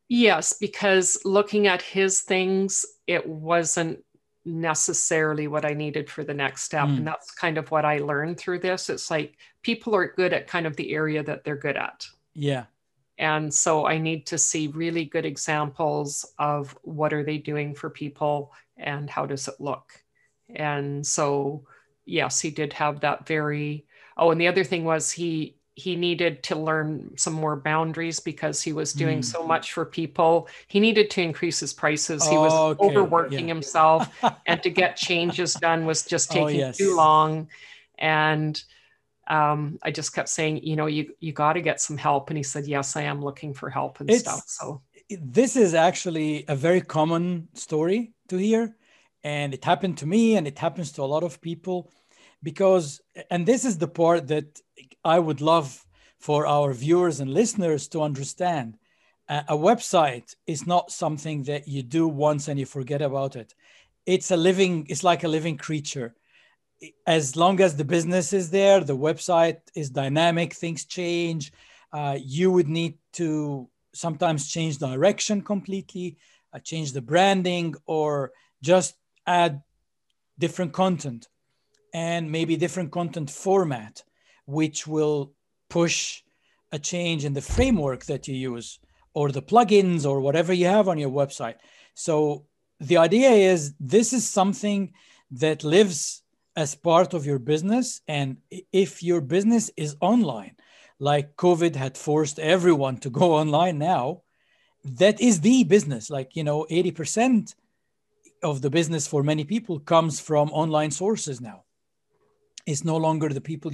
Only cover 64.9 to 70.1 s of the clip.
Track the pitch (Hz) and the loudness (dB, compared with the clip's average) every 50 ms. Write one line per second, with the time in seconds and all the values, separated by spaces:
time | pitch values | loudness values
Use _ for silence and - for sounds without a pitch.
64.9 | 156 143 - 180 170 170 175 165 156 160 156 170 151 139 - - 160 151 147 - | -6 0 2 2 2 4 2 0 -2 0 -2 -2 -6 -6 -6 -6 -6 -6 -6 -8
65.9 | - 143 120 117 - _ _ _ _ _ _ _ _ _ _ _ _ _ - - | -8 -8 -8 -10 -12 _ _ _ _ _ _ _ _ _ _ _ _ _ -20 -20
66.9 | - _ _ - 165 160 151 131 131 160 170 185 196 180 196 180 147 143 151 135 | -20 _ _ 0 2 2 2 0 0 2 2 4 4 6 4 4 4 0 -2 0
67.9 | 175 170 165 170 180 185 170 - 202 196 180 160 175 196 196 196 196 196 160 139 | 0 0 0 0 0 -2 0 0 -2 -2 -2 0 0 2 6 6 6 6 4 2
68.9 | 139 127 139 156 165 156 - - 175 165 165 165 160 165 _ _ _ 170 151 135 | -2 -2 0 -2 -2 -2 -2 0 2 4 4 2 2 -4 _ _ _ -8 -8 -6
69.9 | 123 143 135 135 | -4 -4 -4 0